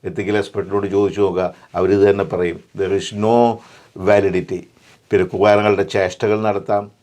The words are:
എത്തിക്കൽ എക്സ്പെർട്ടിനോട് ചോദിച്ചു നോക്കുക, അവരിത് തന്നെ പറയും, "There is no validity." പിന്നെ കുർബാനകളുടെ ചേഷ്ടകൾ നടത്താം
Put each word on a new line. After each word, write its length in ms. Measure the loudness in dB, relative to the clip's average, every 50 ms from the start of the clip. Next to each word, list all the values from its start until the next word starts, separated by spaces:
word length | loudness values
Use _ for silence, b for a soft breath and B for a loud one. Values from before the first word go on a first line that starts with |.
| _
എത്തിക്കൽ 320 | -10 -8 -6 -4 -2 -2
എക്സ്പെർട്ടിനോട് 500 | -2 -2 -4 -6 -8 -8 -4 -4 -4 -2
ചോദിച്ചു 340 | 0 0 0 0 0 0 0
നോക്കുക, 340 | 0 0 0 -2 -4 -4 B B B B B
അവരിത് 360 | -2 0 2 4 4 4 4
തന്നെ 140 | 4 2 0
പറയും, 360 | -4 -2 -2 -2 -2 -4 -8 -14 _ _ -6
"There 160 | -4 -2 -2 -4
is 80 | -4 -6 -8 -4 0
no 100 | 2 4 4 4 2 0 -4 B B B B B B B -6 0 2
validity." 500 | 4 4 4 2 0 -2 -4 -4 -10 -10 -10 _ _ b b b b b b _
പിന്നെ 140 | 0 0 0
കുർബാനകളുടെ 560 | 0 0 2 4 4 4 4 4 2 2 2 0
ചേഷ്ടകൾ 600 | -2 0 -2 -2 -2 -2 -4 -2 -2 -2 0 -2
നടത്താം 480 | -2 -4 -4 -4 -2 -2 -2 -4 -6 _ _